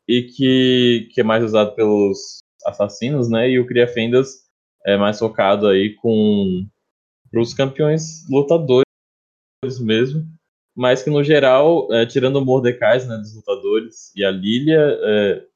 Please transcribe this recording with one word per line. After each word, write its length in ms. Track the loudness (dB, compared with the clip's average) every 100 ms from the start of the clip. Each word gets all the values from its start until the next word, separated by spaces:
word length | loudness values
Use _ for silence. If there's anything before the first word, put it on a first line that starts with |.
| -4
e 160 | -2
que, 880 | -2 -2 0 2 2 2 2 0 -2
que 100 | -2
é 20 |
mais 200 | 0 0
usado 320 | 2 0 0 0
pelos 640 | 0 2 0 -2 -10 -20 _ _ -8
assassinos, 640 | -4 -6 -4 -4 -2 -2
né? 200 | 0 0
E 100 | 0
o 60 | 0
Cria 220 | 0 0
Fendas 580 | 0 0 0 0 -8 _ _ _ _ -2
é 100 | 0
mais 240 | 0 -2
focado 480 | -4 0 0 2 2
aí 260 | 2 0 -4
com, 680 | -2 2 2 0 -2 -4 -8 _ _ _ _ _ _
pros 220 | -4 -2
campeões 720 | -2 -4 -2 -2 -2 -6 -14 -2
lutadores 560 | 0 2 0 2 2 0 _ _ _ _ _ _ _ -12 -6
mesmo. 420 | -2 0 0 -4 -8 -14 _ _ _ -2
Mas 280 | 0 0
que, 60 | 0
no 140 | -2
geral, 640 | 2 2 4 4 4 2 0
é, 140 | -2 0
tirando 320 | -2 -2 0
o 80 | 0
Mordecai, 540 | 0 0 0 0 0
né, 180 | -2 -10
dos 180 | -14 -14
lutadores, 800 | -8 -6 -2 -4 -4 -14 -16 -4
e 80 |
a 80 | -4
Lilia, 640 | -2 -4 -2 2 2 2 0
é, 420 | 0 0 0 -2 -8